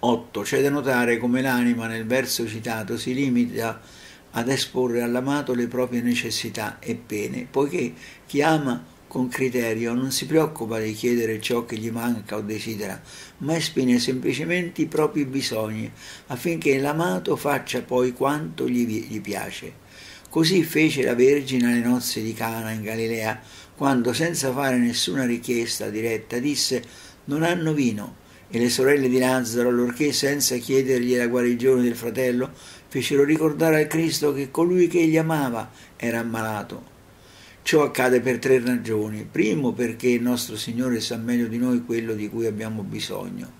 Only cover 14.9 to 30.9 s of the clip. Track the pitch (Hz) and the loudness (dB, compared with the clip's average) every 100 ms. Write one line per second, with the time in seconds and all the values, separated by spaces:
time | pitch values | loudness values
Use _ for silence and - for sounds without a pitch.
14.9 | 156 151 151 139 135 131 110 110 110 113 | 2 0 0 -2 -2 -4 -4 -4 -4 -8
15.9 | - - - - 127 180 165 143 135 143 | -12 -18 -20 -10 -6 -4 0 2 2 2
16.9 | 151 175 185 180 147 143 139 135 127 - | 0 0 0 -2 -2 0 -2 -2 -6 -2
17.9 | 127 127 123 135 147 165 160 127 123 117 | 0 0 2 0 0 -4 -4 -2 0 0
18.9 | 107 - 107 98 101 98 - - - - | -2 -6 -10 -6 -6 -6 -10 -14 -18 -20
19.9 | - - - - - 160 190 156 151 156 | -20 -20 -20 -6 0 4 4 2 4 2
20.9 | 131 123 120 127 143 127 131 120 120 117 | 4 0 6 6 6 2 0 2 2 2
21.9 | 123 120 - 110 107 113 113 110 110 107 | 2 0 -4 -6 -4 -6 -4 -6 -6 -6
22.9 | 113 113 113 110 110 - - - - 139 | -4 -2 -2 -4 -6 -10 -20 -20 -4 0
23.9 | 131 117 117 160 160 135 127 139 123 120 | 2 2 0 -2 0 -2 -2 0 2 2
24.9 | 117 - 139 127 120 - 120 113 - 107 | 2 -2 0 0 -2 -2 -2 -2 -4 -4
25.9 | 104 113 113 113 120 135 143 - 127 120 | -4 -2 -2 -4 -2 -2 0 0 -2 -4
26.9 | - - - - 143 160 175 160 151 131 | -18 -20 -18 -6 -2 0 0 0 2 2
27.9 | 104 101 - - - - 117 120 120 135 | 0 -8 -14 -20 -20 -6 0 2 4 4
28.9 | 143 135 127 127 131 120 117 123 120 123 | 6 4 4 4 2 0 0 2 4 2
29.9 | 123 147 135 139 143 131 127 120 135 131 | 2 0 2 0 2 0 -2 2 2 4